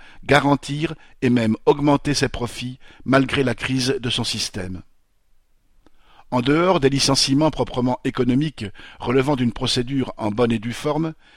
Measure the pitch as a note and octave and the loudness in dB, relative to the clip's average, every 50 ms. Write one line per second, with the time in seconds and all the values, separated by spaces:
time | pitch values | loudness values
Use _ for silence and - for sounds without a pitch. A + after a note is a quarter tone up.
0 | - - - - - - C3+ C#3+ C3 C#3+ C#3+ C3+ - - C#3+ D3 D#3+ E3 D#3 - | -12 -20 -20 -10 0 2 4 4 4 4 2 2 0 -4 -6 -4 -4 -6 -6 -10
1 | - - - - C3+ B2+ B2 A#2+ A2+ A2 A2 - - D3+ C#3+ C#3+ C#3+ D3 C#3 C#3 | -16 -20 -8 -2 0 2 2 2 2 2 0 2 2 2 2 4 4 2 2 2
2 | - D3 C#3 - C3+ A#2+ - - A#2+ A#2 - - B2 B2+ B2+ - - - - - | 2 -2 -2 0 -2 -2 -2 -4 -8 -8 -8 -8 -10 -10 -12 -14 -18 -20 -20 -10
3 | - A2 C3 C3+ C3 - C3+ C#3+ C3+ B2 A2 - - - C3 C3 B2 C3 - - | -2 2 2 2 2 2 0 0 0 0 -2 -4 -4 -4 -2 -2 0 -2 -2 -2
4 | A#2+ A#2+ - - A2+ - - G#2 - - - G2+ F2+ F#2 F#2 F2 - - _ _ | -4 -4 -4 -4 -4 -4 -4 -6 -6 -6 -8 -8 -8 -8 -10 -12 -14 -18 _ _
5 | _ _ _ _ _ _ _ _ _ _ _ _ _ _ _ _ _ - - - | _ _ _ _ _ _ _ _ _ _ _ _ _ _ _ _ _ -20 -20 -20
6 | _ _ _ - - - B2 B2+ A#2+ C3+ D3 D#3+ F3 F#3 F#3 E3 C3+ C3+ C#3 C3+ | _ _ _ -20 -10 -4 -2 0 2 2 4 4 4 4 4 4 4 2 2 2
7 | - C#3+ C3+ - - C#3 C3+ C#3+ D#3 D#3 - - B2 - - B2 B2 B2+ B2 - | 2 2 2 2 2 2 2 2 2 2 2 0 -4 -4 -2 -2 -2 -2 -2 -2
8 | - C3 - - B2 B2 B2 C3+ D#3 D#3 - - A2 F#2+ - - - - - - | -4 -4 -2 0 0 2 2 2 0 -2 -4 -8 -10 -12 -12 -14 -20 -20 -16 -8
9 | - - B2 C3+ C3 C#3+ D3 B2 B2+ A#2 - - C3 B2 - B2+ A#2+ B2+ C#3 C3+ | -4 0 2 2 2 2 0 0 0 0 0 -2 -4 -2 -2 -2 -2 -2 -2 -4
10 | B2 - - - A2+ G#2+ G#2 A#2 B2 A#2 A#2 A2 G#2 - A2+ - - D3 C#3+ D#3 | -4 -4 -6 -6 -4 -4 0 0 2 2 0 -2 -4 -6 -8 -4 -4 -2 -2 -2
11 | E3 D#3+ D#3 - _ _ _ | -2 -4 -6 -10 _ _ _